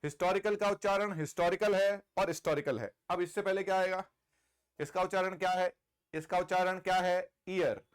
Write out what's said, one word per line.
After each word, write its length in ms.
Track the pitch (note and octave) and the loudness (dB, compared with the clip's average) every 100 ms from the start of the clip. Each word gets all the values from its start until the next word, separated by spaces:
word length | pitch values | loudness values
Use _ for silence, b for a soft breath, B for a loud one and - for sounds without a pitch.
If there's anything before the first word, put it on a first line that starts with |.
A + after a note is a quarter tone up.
हिस्टोरिकल 520 | D3+ - F3+ G3 G#3 | -8 -4 -2 0 0
का 140 | G#3 G3+ | 0 0
उच्चारण 440 | G3+ G#3 G3 G#3 E3 | 0 0 0 0 -4
हिस्टोरिकल 560 | D3 - F3 F3+ G#3 | -6 0 0 2 2
है 260 | F#3+ G3 G3+ - - | 4 4 0 -4 -2
और 100 | F#3+ | -2
हिस्टोरिकल 520 | D3+ - D3+ C#3+ A#2 | 0 -2 -2 -2 -4
है। 120 | G2+ _ _ | -6 _ _
अब 120 | F3 | -4
इससे 200 | F3 - | -2 -2
पहले 220 | G3 F#3+ | -2 -2
क्या 160 | F#3+ F#3+ | 0 0
आएगा? 240 | F#3 F#3 F#3+ _ _ _ _ _ _ _ | 0 -2 -6 _ _ _ _ _ _ _
इसका 220 | D3 F3+ | -6 -2
उच्चारण 360 | F#3 F#3+ F#3 F#3 | 0 0 0 0
क्या 140 | F#3 | 0
है? 200 | F#3 F#3 - _ _ _ | 2 0 -2 _ _ _
इसका 240 | D#3 D#3 F3+ | -10 -2 -2
उच्चारण 420 | F3+ F#3 F#3 F#3 | 0 2 2 0
क्या 160 | F3+ | 0
है? 340 | F#3 F3+ F3+ F3+ _ - | 2 2 0 -2 _ -6
ईयर 320 | F#3 D3 G2+ _ | 0 0 -2 _